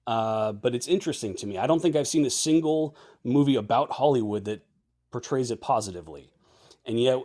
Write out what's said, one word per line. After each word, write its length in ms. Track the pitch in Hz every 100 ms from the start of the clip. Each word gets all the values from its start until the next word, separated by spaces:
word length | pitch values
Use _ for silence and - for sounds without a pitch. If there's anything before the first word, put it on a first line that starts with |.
| -
Uh, 460 | 113 110 110 107
but 220 | 104 123
it's 140 | 120 147
interesting 460 | 185 170 - 107 90
to 100 | 101
me. 100 | 95
I 100 | 127
don't 140 | 165
think 160 | 170 147
I've 120 | 131
seen 180 | 160 135
a 40 |
single 680 | - 156 160 156 156 156 - - _
movie 300 | 123 139 143
about 380 | 127 104 117 151
Hollywood 520 | - 143 127 107 104
that 220 | 101 104 _ _ _ _ _
portrays 400 | 120 - 135 123
it 120 | 113
positively. 680 | - 120 98 90 78 71 - _ _ _ - -
And 160 | - 117
yet, 220 | 127 127